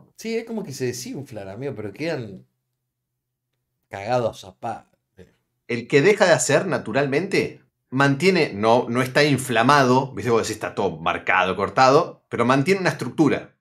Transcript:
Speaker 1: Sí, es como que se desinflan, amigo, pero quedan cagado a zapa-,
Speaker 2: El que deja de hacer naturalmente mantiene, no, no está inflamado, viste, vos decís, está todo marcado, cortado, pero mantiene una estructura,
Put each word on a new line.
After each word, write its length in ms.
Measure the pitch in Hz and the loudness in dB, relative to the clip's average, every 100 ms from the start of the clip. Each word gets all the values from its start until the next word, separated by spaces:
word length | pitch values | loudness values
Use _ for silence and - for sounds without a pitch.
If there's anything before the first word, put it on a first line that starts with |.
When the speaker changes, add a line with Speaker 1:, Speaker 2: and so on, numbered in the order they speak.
| _ - | _ -14
Speaker 1:
Sí, 220 | 220 226 | -6 -6
es 80 | 233 | -6
como 180 | 220 | -10
que 80 | 185 | -10
se 140 | 127 123 | -8 -6
desinflan, 640 | 123 240 196 120 104 95 | -6 -10 -12 -12 -14 -14
amigo, 240 | 104 139 110 | -12 -10 -10
pero 160 | 101 | -12
quedan 520 | 98 160 147 107 95 _ _ _ _ _ _ _ _ _ _ _ _ _ _ _ | -10 -8 -8 -10 -16 _ _ _ _ _ _ _ _ _ _ _ _ _ _ _
cagado 340 | 98 104 123 110 | -12 -4 -2 -2
a 60 | |
zapa-, 560 | 110 95 - 117 104 _ _ _ _ 90 _ _ _ - | -6 -20 -14 -12 -12 _ _ _ _ -20 _ _ _ -10
Speaker 2:
El 200 | 117 123 | -8 2
que 140 | 143 | 4
deja 240 | 180 202 190 | 4 4 4
de 60 | |
hacer 320 | 147 - 151 190 | 2 2 0 0
naturalmente 960 | 120 107 123 143 143 190 180 98 - _ _ - | -6 -4 -4 -2 -2 -2 -2 -4 -8 _ _ -8
mantiene, 600 | 127 139 139 185 175 147 | 0 2 2 2 2 0
no, 340 | 98 113 123 113 | 0 2 2 2
no 140 | 120 | -2
está 200 | 131 147 | 0 2
inflamado, 880 | 151 131 127 113 123 147 127 127 131 | 2 2 0 2 4 6 6 4 0
viste, 180 | 101 120 | -6 0
vos 100 | 113 | 0
decís, 140 | 98 104 | 0 -6
está 180 | 90 | -8
todo 240 | - 95 80 | -4 -4 -2
marcado, 580 | 85 85 - 92 92 92 | -4 -4 0 0 2 0
cortado, 680 | 95 135 131 147 175 - - | -2 4 6 6 2 -8 -8
pero 160 | 117 | -2
mantiene 380 | 120 139 139 196 | 2 2 2 0
una 80 | 170 | -2
estructura, 640 | - 127 - 139 95 - _ | -4 -6 2 2 2 -6 _